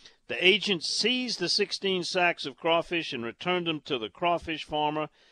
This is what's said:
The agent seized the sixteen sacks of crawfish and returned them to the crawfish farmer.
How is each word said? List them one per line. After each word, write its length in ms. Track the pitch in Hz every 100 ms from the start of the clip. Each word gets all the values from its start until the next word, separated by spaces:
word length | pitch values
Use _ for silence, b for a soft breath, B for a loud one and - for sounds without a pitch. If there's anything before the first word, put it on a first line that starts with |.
| b b -
The 180 | 117 175
agent 380 | 208 202 170
seized 560 | - - 226 254 247 185
the 80 | 175
sixteen 540 | - 196 - 190 185
sacks 420 | 160 185 175 165 143
of 120 | 117
crawfish 560 | 165 165 160 170 147
and 100 | 127
returned 420 | 117 - 180 180 165
them 120 | 156 -
to 120 | 131
the 120 | 107
crawfish 540 | - 175 165 170 151 -
farmer. 420 | 151 151 151 147 b b